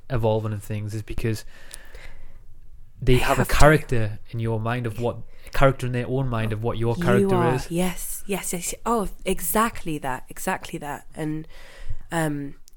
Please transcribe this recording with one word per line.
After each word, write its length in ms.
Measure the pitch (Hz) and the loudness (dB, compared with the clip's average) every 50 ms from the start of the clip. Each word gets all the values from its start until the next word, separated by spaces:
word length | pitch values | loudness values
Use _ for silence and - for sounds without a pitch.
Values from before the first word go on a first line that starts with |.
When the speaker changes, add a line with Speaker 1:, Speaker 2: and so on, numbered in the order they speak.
| - - | -8 -2
Speaker 1:
evolving 440 | 131 113 113 110 110 110 110 110 110 | -2 2 2 4 2 2 0 -2 -4
and 80 | 101 - | -4 -6
things 300 | - 107 104 107 104 107 | -6 -6 -6 -6 -6 -6
is 80 | 110 | -8
because 420 | 104 - 110 - - 113 107 - - - - - - - - - - - - - - - - - - - - - - - - - - - - - - - - - | -6 -4 -4 -2 0 0 -2 -2 -4 -12 -12 -12 -14 -14 -14 -12 -14 -14 -14 -12 -10 -10 -8 -8 -8 -8 -10 -10 -12 -14 -14 -14 -14 -14 -14 -14 -16 -16 -12 -4
they 140 | 123 120 127 | 4 6 6
Speaker 2:
They 40 | 123 | 6
Speaker 1:
have 160 | - - 135 131 | 6 4 4 4
a 40 | |
Speaker 2:
have 60 | 120 - | 4 4
to. 60 | - | 10
Speaker 1:
character 640 | - 143 151 156 151 - - 135 113 110 104 110 - - - | 10 10 10 10 8 4 0 0 0 0 0 -2 -6 -10 -8
in 80 | - 117 | -6 -4
your 200 | 113 113 113 107 | -2 -2 -2 -2
mind 260 | 110 117 120 123 120 | -2 -2 -4 -2 -4
of 140 | 110 98 120 | -6 -4 -2
what, 180 | 117 117 - 113 - - - - - - | -2 -2 -2 -4 -10 -10 -12 -14 -14 -2
a 20 | |
character 360 | - - 143 135 127 - 127 123 | 4 6 6 6 6 4 -2 -4
in 60 | 123 | -2
their 140 | 123 120 - | -2 -2 -2
own 200 | 127 135 135 127 | -2 -2 0 0
mind 240 | 120 110 113 113 110 | 0 0 0 0 -2
of 80 | 104 113 | -2 -2
what 140 | 117 - 113 | -2 -2 0
your 180 | 113 120 147 170 | 0 0 0 0
Speaker 2:
You 60 | 170 | 2
Speaker 1:
character 320 | - 190 202 202 190 190 | 4 4 6 6 4 4
Speaker 2:
are. 200 | 180 170 165 131 | 4 4 2 2
Speaker 1:
is. 160 | 135 - - | 0 -2 -4
Speaker 2:
Yes, 520 | 165 170 180 175 175 - - - - - - - | -2 0 0 0 0 -4 -6 -8 -8 -8 -4 -4
yes, 260 | 196 180 - - 190 | -4 -4 -4 -6 -6
yes. 200 | 175 - - - - - | -6 -6 -6 -8 -6 -2
Oh, 240 | 226 240 226 190 - - - - | -2 0 0 0 -2 -6 -6 -2
exactly 720 | 185 190 - 185 - - 214 226 226 - - - 170 151 147 | -2 -2 0 0 0 2 2 2 2 0 -4 -6 -4 -4 -4
that, 260 | - 135 127 123 - - | -4 -4 -6 -6 -8 -12
exactly 480 | - - - 190 185 - - - - 160 | -12 -6 -4 -4 -4 -4 -6 -10 -10 -10
that. 280 | 151 143 139 - - - - | -8 -8 -10 -10 -12 -14 -8
And, 320 | - 160 156 151 156 156 - - - - - - - - - - - - - | -6 -4 -4 -4 -6 -8 -10 -14 -14 -14 -16 -14 -6 -2 0 0 0 -2 -2
um, 440 | 170 165 160 151 147 143 143 - - - - - - | -2 0 0 0 0 -4 -6 -8 -10 -14 -16 -18 -14